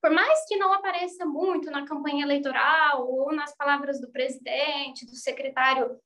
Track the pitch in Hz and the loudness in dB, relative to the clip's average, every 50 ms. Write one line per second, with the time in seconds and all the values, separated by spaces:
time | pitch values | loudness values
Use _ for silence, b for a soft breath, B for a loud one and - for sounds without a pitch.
0 | - 320 302 339 392 523 640 622 622 - 415 392 392 381 392 392 392 392 359 349 | 4 4 4 4 6 4 4 2 2 -2 -2 0 2 4 2 2 2 -2 -2 -2
1 | 359 359 349 - 359 311 277 294 359 381 359 302 294 302 285 285 285 285 311 285 | -4 -6 -6 -6 -6 -4 -2 0 0 0 0 0 -2 -4 -6 -6 -6 -6 -8 -6
2 | 285 294 285 285 294 285 285 285 285 277 254 240 233 269 320 320 311 294 285 269 | -4 -2 -2 -2 0 2 0 0 0 0 0 2 4 4 4 6 6 4 4 2
3 | 247 254 262 262 269 285 311 302 294 294 - _ 285 285 285 277 285 277 277 262 | 0 -2 0 0 0 0 -2 -4 -4 -8 -8 _ 0 0 0 0 0 -4 -4 -6
4 | 247 247 - 262 254 269 254 - - - - 262 285 302 294 285 277 269 262 - | -6 -10 -4 -4 -4 -4 -4 -8 -8 -6 -2 -2 0 -2 -2 -4 -6 -8 -10 -16
5 | - - - - - - - - - 269 262 269 262 262 262 262 247 247 247 - | -18 -18 -18 -10 -8 -8 -6 -6 -6 -6 -2 2 2 2 4 2 0 -2 -2 -10
6 | _ | _